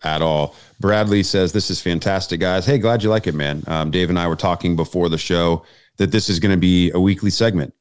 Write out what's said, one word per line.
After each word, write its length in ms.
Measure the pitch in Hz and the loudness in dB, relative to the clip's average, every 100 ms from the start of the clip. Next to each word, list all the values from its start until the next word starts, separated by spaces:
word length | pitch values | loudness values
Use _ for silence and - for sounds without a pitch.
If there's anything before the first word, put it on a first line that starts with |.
at 200 | 78 78 | -4 0
all. 320 | 80 76 73 - - - | 0 0 -2 -6 -20 -4
Bradley 420 | 98 107 107 104 | 0 0 2 0
says, 300 | 90 98 90 | 2 0 0
"This 180 | 107 - | 0 -4
is 100 | 90 | -4
fantastic, 600 | 90 82 101 95 - 85 | -4 -2 -2 -2 -4 -2
guys." 240 | 92 92 | 0 0
Hey, 140 | 90 143 | 0 2
glad 240 | 110 117 | 2 0
you 80 | 107 | 0
like 160 | 110 90 | 0 -2
it, 80 | |
man. 280 | 76 73 73 80 | -4 -4 -4 -4
Um, 240 | 80 78 | -4 -2
Dave 180 | 90 87 | 0 0
and 80 | 90 | 0
I 80 | 85 | 0
were 80 | 80 | 0
talking 400 | 92 85 90 82 | -2 0 0 -2
before 320 | 78 90 85 | -2 -2 0
the 100 | 80 | -2
show 460 | - 87 85 82 - _ _ - | 0 0 2 0 -4 _ _ -4
that 160 | 98 | 0
this 160 | 110 - | 0 0
is 100 | 85 | 0
gonna 180 | 101 92 | 2 4
be 340 | 92 90 87 | 4 4 2
a 80 | 87 | 2
weekly 300 | 95 95 101 | 2 2 0
segment. 440 | - 113 92 69 - | 0 0 0 -4 -8